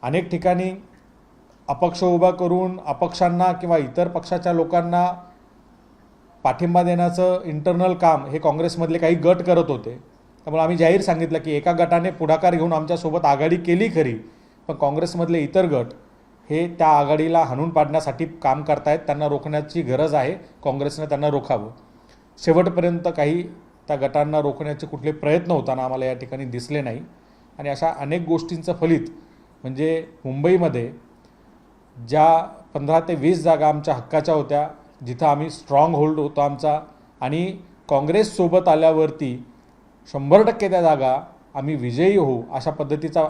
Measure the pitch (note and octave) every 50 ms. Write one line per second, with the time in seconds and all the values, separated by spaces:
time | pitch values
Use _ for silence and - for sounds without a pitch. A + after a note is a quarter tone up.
0 | - B2 C#3+ F3 F3 E3+ F3 E3+ F3 F#3 F3+ F3 F#3 F#3+ F#3 G3 - - - -
1 | _ _ _ _ _ _ _ _ _ _ _ _ _ - C#3+ - F3+ F3 F3 -
2 | F#3+ F3+ F3 E3+ F3 F#3 F3+ F3+ F3+ F3 F3 F3+ F#3 F#3 F#3 F#3 - - - -
3 | F#3 E3+ F3 - F#3+ F3 E3+ F3 F3+ F#3 F3 F3 - F3 E3+ E3 C#3+ B2+ B2 -
4 | F3 F3 F3 - F3 - F#3 F3 F3 F3+ E3+ E3 E3 E3 F3 F3 E3+ E3+ F3 F3
5 | F3+ F3+ F3+ - - - - _ _ _ _ _ _ _ _ _ _ _ _ _
6 | _ _ _ _ _ _ _ _ _ C3+ B2+ - F3 F3 F3 F3+ F3 F3 F3 F3
7 | F3 F3 F3 F3 F#3 F#3 F3+ F#3 - F3 D3+ D3+ D3 F3+ F3 F3 F3+ F#3 F3+ F3+
8 | F3 E3 D#3+ D3+ C3+ C#3 C3+ D#3+ D#3 D#3+ C#3+ D#3 E3 E3+ D#3+ E3+ E3+ D#3+ E3 E3
9 | E3 E3 E3+ E3 - E3+ F#3 F3 F3 F3 F3 E3 E3 D3+ C#3+ A#2+ G#2+ A2+ A#2+ C3
10 | - - _ _ _ _ _ _ _ D#3 D3+ D#3+ D#3+ D#3+ F3+ E3 E3 D#3+ F3 G3
11 | - - E3+ D#3+ E3 D#3+ E3 D#3+ D#3 D#3 D3+ D3 D3 F3 F3 E3 F3 - - E3+
12 | E3 F#3+ F3 - D#3+ D3+ D#3+ D#3 E3+ F3+ F3 E3 D#3+ F3 E3 D#3 D#3 D3+ F3 E3+
13 | E3+ E3 D3+ E3+ F3 D3 C#3 C3+ D3 E3 E3 F3 F3 F3 E3+ F3+ G#3+ A3+ E3+ D#3+
14 | D#3 B2+ A#2 A2 - - - _ _ _ _ _ _ - D#3 C3+ D3+ C#3 C#3+ D#3
15 | E3+ E3+ E3+ F3 E3+ D#3+ E3+ E3 D3 C#3+ - F#3+ F#3 E3+ D3 B2+ A#2+ A#2+ - -
16 | - _ _ _ _ _ _ _ _ _ D3+ D#3+ E3+ F3 E3+ - E3 D#3 D3+ D3
17 | C#3+ C#3 D3+ D3+ D#3 E3 E3 E3 D#3+ C3 B2+ C3 D3+ E3+ E3 D#3+ - C#3 D3 D#3+
18 | D3+ C#3+ B2+ - E3 D#3 E3 - - C#3+ C3 D3+ D3 D3+ D3+ C#3 - D3+ D3+ D#3+
19 | - - C#3+ D3 D3+ D3 D3 C#3 - D3+ D3+ D3+ D3+ D3+ - E3+ D#3+ B2 B2+ B2+
20 | D3+ D#3+ C#3+ D3 B2+ C3+ F#3 F#3 - - - _ - C#3+ C3 C#3 C#3 C#3+ C#3+ D3+
21 | D#3 D3+ D3+ C#3 D3 D3 C#3+ C#3 B2+ - C3+ A2 G#2 A2 A#2+ - - _ _ _
22 | _ _ - _ _ _ _ - - E3+ D#3+ E3+ F#3 F3 E3+ F3 E3+ F3 E3+ E3+
23 | E3+ F3+ E3+ D#3 D3 D3 D#3+ F3 F3+ F3 - - - _ _ _ _ - D3+ C#3
24 | C3+ C3+ - D3+ D3 D3 D3+ D3+ D3 C#3+ C3+ - D#3 D3+ D3 - - E3 - C#3
25 | B2 D3+ D3+ D3+ - D3 D3+ F3 E3+ E3+ F3+ D3 A#2+ C3 C3 B2+ B2+ B2+ C3 C3
26 | B2+ C3 B2+ B2 C3 B2+ - C3 C#3 B2 A#2+ A#2+ A#2+ - D3 D3 C#3 B2 A2 B2+
27 | E3+ - - _ _ _ _ _ _ _ _ - C#3+ C#3+ C#3 C3+ - E3 D#3+ -
28 | C#3+ C#3 D#3 F3+ E3+ D#3 E3 D#3+ E3 - F3+ D#3+ E3 - F3 F3 E3 E3 E3 D3
29 | - - - - - - _ _ _ _ _ _ - C3 C3 C3 D3+ D#3+ E3 E3
30 | D#3+ - - - _ C3 C3 C#3 C#3+ E3+ F#3 F#3 F3 D#3+ B2+ B2 A#2 B2 D3 -
31 | - _ _ _ _ _ _ _ _ _ _ _ _ _ _ _ _ _ _ B2
32 | A#2 A2+ C3 D3+ D3+ E3 E3 E3 E3+ - - - - - _ C#3+ C#3 C#3+ D#3+ E3
33 | E3 E3 F3 D3+ C3+ D#3+ F#3 E3 D3 E3 D#3+ D3+ D3+ D3+ D3+ D3+ D3 - C#3+ B2+
34 | A#2+ - - D#3 D3 E3+ D#3+ D3+ C#3 B2+ D3 D3 D3 D3 - - - - _ _
35 | C3+ B2 B2 A#2+ D#3+ D3+ C#3+ D3 D3+ E3 D3+ - - - C#3 C#3 D3+ E3 E3 D3
36 | D3 D#3 D#3 D3+ D3 D3+ - - C#3+ C#3+ C#3+ B2+ D3+ D3+ D3 D#3 D#3 - - _
37 | _ _ _ _ - C3 D3 E3 F3 F#3 F#3+ F#3 - - - _ _ - D3 C3+
38 | C#3+ D3 E3+ G#3 G#3+ G#3+ - - F#3 E3+ E3+ F#3 F3+ F3+ D#3 D#3 D#3+ D#3+ D#3+ D#3
39 | D#3+ D3+ D#3 - D#3 C3 B2 A#2+ - - - - _ _ _ _ _ _ _ _
40 | _ - - C#3+ C#3 C#3 D#3 G3+ G#3+ A3+ A3+ - G#3 G3 F3+ F3+ E3+ D#3+ D#3 C#3
41 | C3 C3 B2+ C#3 - - - - _ _ _ C#3+ C3+ D3 D#3 C#3+ B2 B2 A#2+ C3
42 | E3 F#3+ G#3 G3 E3 C3+ C3 A#2 A#2 - - C3+ B2 D#3+ D3 - D3+ C3+ D3+ D3+
43 | D#3 D#3+ D3 E3 D#3